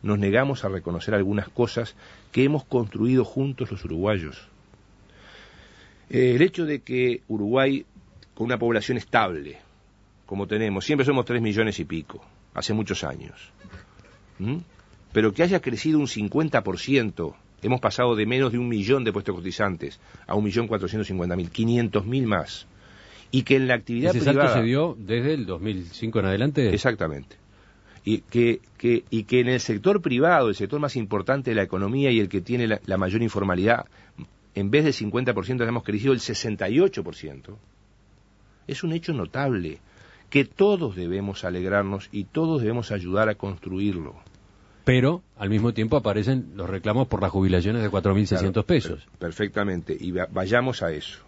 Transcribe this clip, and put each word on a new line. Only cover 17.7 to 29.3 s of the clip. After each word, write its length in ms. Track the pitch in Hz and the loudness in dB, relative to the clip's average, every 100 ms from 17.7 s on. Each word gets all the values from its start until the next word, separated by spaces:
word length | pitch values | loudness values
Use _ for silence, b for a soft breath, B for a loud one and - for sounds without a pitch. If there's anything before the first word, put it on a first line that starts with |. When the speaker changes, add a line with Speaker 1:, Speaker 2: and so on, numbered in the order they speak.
| 127 | 0
Speaker 1:
pasado 360 | 107 - 123 110 | 0 2 2 2
de 100 | 107 | 2
menos 260 | 127 131 | 2 2
de 60 | 120 | 0
un 100 | 123 | 0
millón 360 | 113 98 135 | -2 2 2
de 100 | 113 | 2
puestos 200 | 101 98 | -2 -4
cotizantes 640 | 90 90 - 101 87 71 - B B B | -6 -6 -2 -2 -2 -8 -12 B B B
a 80 | |
un 100 | 104 | 0
millón 240 | 104 98 113 | 0 0 0
cuatrocientos 380 | 110 92 107 98 | -2 -2 -4 -4
cincuenta 300 | 92 87 90 | -2 -2 -2
mil, 120 | 85 | -4
quinientos 560 | - 113 120 117 104 | -2 0 2 2 0
mil 220 | 98 131 120 | -2 -2 0
más, 400 | 98 71 - - B B B B B B | 0 -2 -12 -18 B B B B B B
y 140 | 131 | -2
que 120 | 117 135 | 4 2
en 100 | 131 | 4
la 100 | 120 | 0
actividad 340 | 104 117 156 | -2 -2 0
Speaker 2:
¿Ese 120 | 127 139 | 2 2
salto 140 | 139 | 4
Speaker 1:
privada 200 | 139 117 | 4 4
Speaker 2:
se 60 | 113 | 2
dio 280 | 131 170 120 | 2 0 -4
desde 340 | 95 117 131 | -4 -2 0
el 140 | 156 98 | -2 -4
dos 160 | 87 | -4
mil 240 | 101 95 85 | -4 -4 -8
cinco 320 | - 113 110 | -8 -2 0
en 60 | 95 | 2
adelante? 480 | 98 135 151 120 | 2 2 2 2
Speaker 1:
Exactamente. 640 | 85 131 110 82 73 65 - - b b b b b - | 4 0 0 -4 -6 -12 -20 -20 b b b b b -2
Y 120 | 107 | -2
que, 420 | - 120 120 120 - - | 0 2 2 2 -6 -2
que, 280 | 120 120 - | 2 2 0
y 160 | 117 | -4
que 160 | 101 | 2